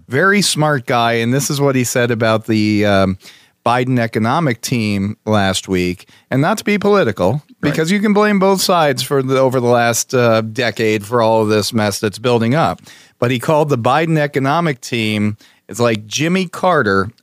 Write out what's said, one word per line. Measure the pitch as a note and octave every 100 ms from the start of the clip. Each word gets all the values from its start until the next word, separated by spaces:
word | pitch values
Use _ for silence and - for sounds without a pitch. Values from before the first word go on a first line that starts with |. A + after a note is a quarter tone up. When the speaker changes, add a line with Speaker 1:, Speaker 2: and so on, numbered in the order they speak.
| -
Speaker 1:
very | B2+ F#3 G3+
smart | - - D3+ C#3+ A#2+
guy. | B2 A#2
And | A#2 A#2
this | C3 C#3+
is | C#3+
what | C#3+ C3
he | A#2+
said | C3 A#2+
about | A#2 A2+ A2 A2
the, | A2 G#2+ G#2 G#2
um, | G2 F#2+ F#2 - - _ _ -
Biden | B2 B2+ B2+
economic | A2+ - A2 D3 D#3 A#2
team | - B2 G#2+ G2+ G2 G#2 -
last | G#2+ G2 F#2 -
week. | F#2+ F2+ F2+ - _ -
And | B2+
not | D#3 G#3+
to | -
be | G3+
political, | G3+ G3+ C#3 F#2+ F2+ C#3+ - -
Speaker 2:
Right. | D3
Speaker 1:
because | D3+ D#3+
you | G3+
can | G#3
blame | G3+ G#3 G3+
both | G3 F#3+
sides | - F3+ D3+ B2+
for | B2+ C#3+
the, | C3 C3
over | C3 B2+
the | A#2+
last, | A#2+ A#2 A2+ -
uh, | B2+ A#2+ A2+
decade | A2+ A2 A#2+ G#2+ A2 G#2+ G2+
for | A#2+
all | A2 A2+
of | G#2+
this | G#2+ G2+
mess | A2+ G#2 G2
that's | G#2+ G2
building | B2 A#2+ A2+
up. | C#3+ C3 F2 - - - -
But | A#2+
he | C3
called | A#2 D#3 D3+
the | C3
Biden | A#2 C#3 E3 D#3+
economic | D3 D3 C3+ D#3 E3+ C3+
team, | - A#2+ A2 G#2+ G#2 G#2 - _ -
it's | G#2
like | A#2+ A2 G#2+
Jimmy | G#2 D#3 F#3 F3+
Carter | - F#3 E3 G#2+ G2 G2 -